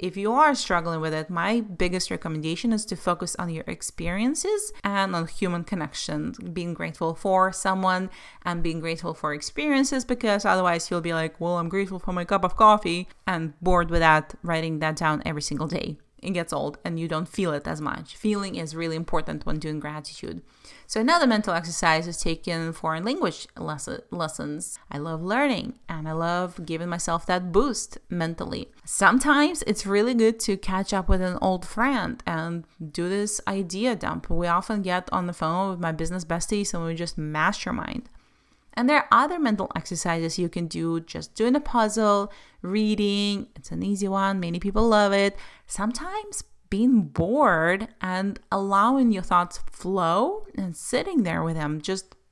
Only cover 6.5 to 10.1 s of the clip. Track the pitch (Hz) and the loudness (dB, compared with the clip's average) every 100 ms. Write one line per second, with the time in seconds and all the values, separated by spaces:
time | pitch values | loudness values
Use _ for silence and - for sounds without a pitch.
6.5 | 170 175 165 165 - 165 165 202 190 185 | -6 -6 -6 -8 -4 -4 -2 2 4 4
7.5 | 185 196 190 190 185 190 - - - 180 | 2 0 2 2 2 -2 -8 -20 -10 -6
8.5 | 170 170 165 165 165 170 160 151 147 - | -2 0 0 -4 -6 -6 -4 -4 -4 -6
9.5 | - 302 269 269 262 - | -4 2 2 2 0 -2